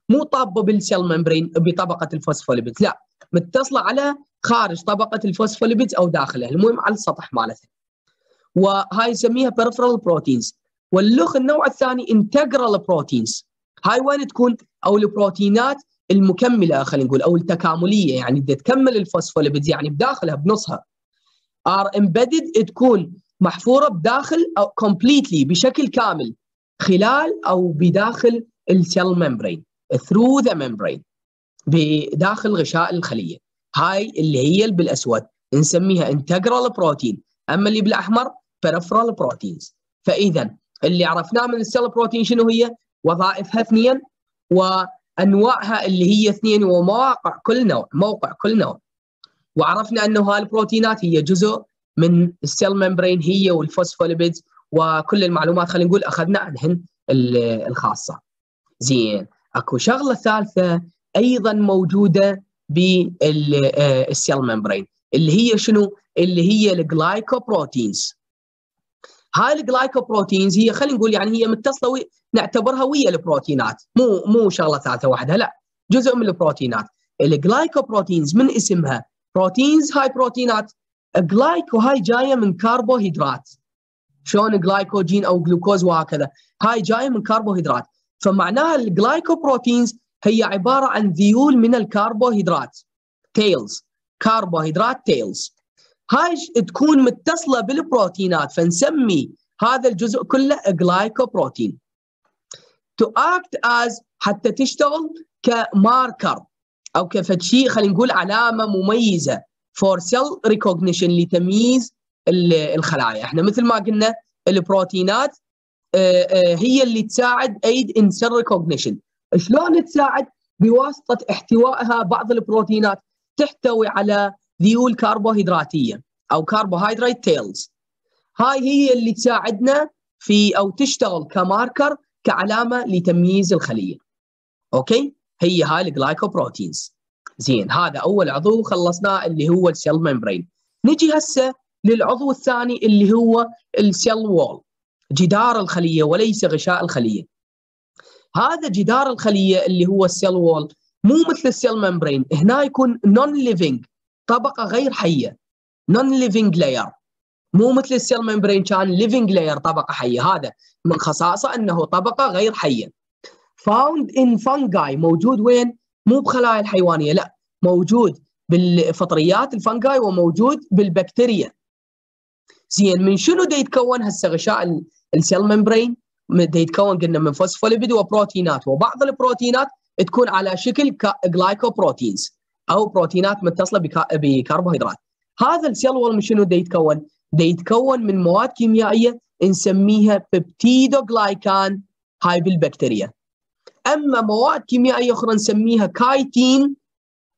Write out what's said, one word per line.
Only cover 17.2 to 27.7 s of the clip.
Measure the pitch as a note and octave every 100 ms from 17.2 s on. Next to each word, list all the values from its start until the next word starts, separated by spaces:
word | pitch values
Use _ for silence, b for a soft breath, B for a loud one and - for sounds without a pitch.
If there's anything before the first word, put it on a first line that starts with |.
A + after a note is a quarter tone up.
أو | E3 F3
التكاملية، | E3+ E3+ E3+ E3 F3+ G#3+ E3+ B2+
يعني | B2+ C#3
بدها | C3+ C#3
تكمل | - C4 C4 A3
الفوسفوليبيدز، | F3+ F3 E3 - D3 C#3+ C#3+
يعني | C3+ D3+
بداخلها، | D3 B3 C#4 E3 C#3+
بنصها. | D#3 G#3+ - A#2 - _ _ _ _ _ _ _ -
Are | F#3+ - G#3
embedded، | G3+ E3+ B3 D#4 - - G#3
تكون | - B3+ G#3 D#3+ - _ -
محفورة | F3+ F3 A3 C4 D4
بداخل | F#3 D#3 C4 - E4 E4+ -
أو | G3 -
completely، | G#3+ G3 B3 C#4+ C4+ E3 C3+
بشكل | F3 B3+ B3+ C4
كامل، | - A3 E3+ A#2+ A#2 _ _ _ -
خلال | - F3+ G#3 C#4 D#4+ G#4 -
أو | F#3 F3+